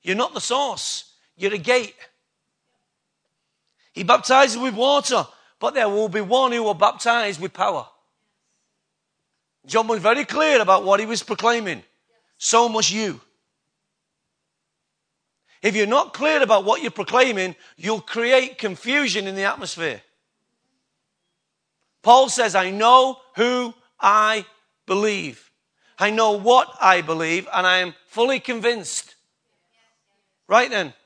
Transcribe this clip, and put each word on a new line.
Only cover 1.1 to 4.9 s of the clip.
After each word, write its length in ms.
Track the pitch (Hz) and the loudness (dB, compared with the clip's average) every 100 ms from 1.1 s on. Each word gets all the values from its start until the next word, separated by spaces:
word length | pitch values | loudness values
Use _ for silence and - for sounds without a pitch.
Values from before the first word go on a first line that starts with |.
| _ _ _ | _ _ _
You're 180 | 190 | -6
a 40 | 208 | -4
gate. 360 | 160 254 208 _ - _ _ _ _ _ _ _ _ _ _ _ _ _ _ _ _ _ _ | 0 0 0 _ -20 _ _ _ _ _ _ _ _ _ _ _ _ _ _ _ _ _ _
He 120 | - | -10
baptizes 520 | 190 247 - 262 277 226 | 0 2 4 4 4 2
with 180 | 254 | -6
water, 520 | 208 262 | 0 2